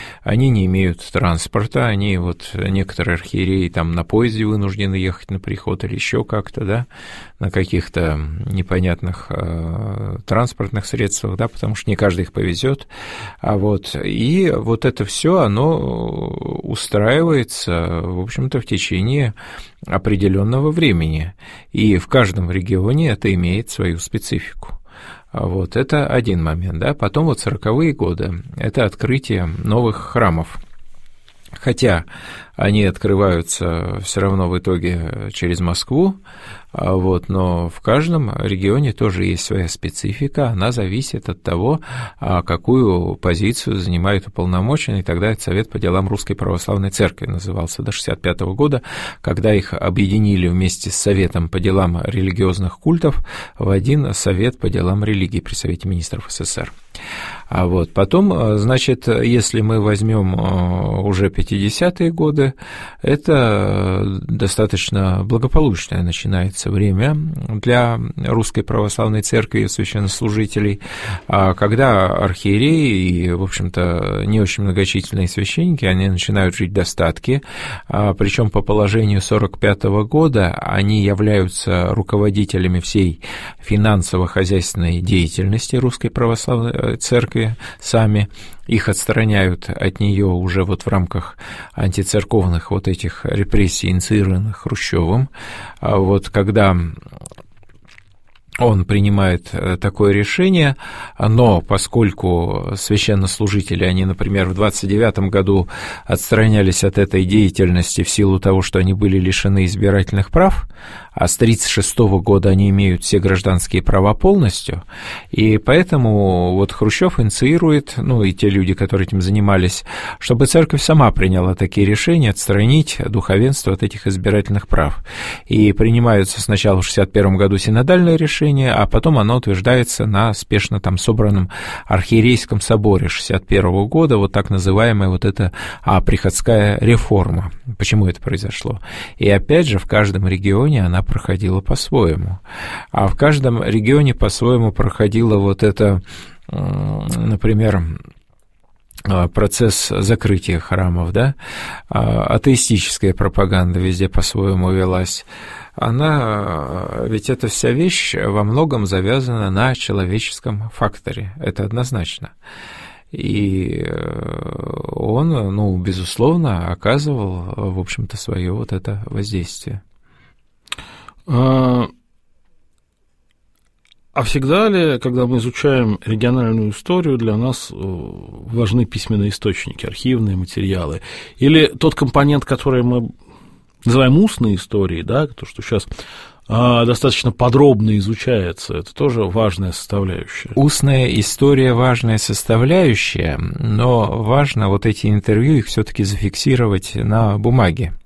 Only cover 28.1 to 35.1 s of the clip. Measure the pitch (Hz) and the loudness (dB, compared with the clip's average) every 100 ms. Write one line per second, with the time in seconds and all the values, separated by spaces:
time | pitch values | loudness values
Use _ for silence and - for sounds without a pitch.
28.1 | - 92 87 - - - - 104 - - | -2 -4 -6 -10 -8 -4 0 -2 -2 -2
29.1 | 135 - 98 87 - 104 113 117 101 - | -2 -2 -2 -2 -4 -2 0 0 -2 -4
30.1 | 120 104 82 82 - - - - - - | 0 2 2 -4 -10 -14 -16 -16 -16 -18
31.1 | - - - - - - 120 120 85 - | -20 -20 -20 -20 -6 -4 0 2 2 -2
32.1 | - - - - - 101 104 98 - 104 | -14 -18 -18 -12 -2 0 2 2 0 0
33.1 | 98 98 85 85 - 87 85 90 95 95 | 2 2 0 -2 -4 -4 -4 -4 -8 -6
34.1 | 98 98 95 87 90 95 90 87 87 82 | -2 0 0 0 -2 -2 -2 -2 -4 -6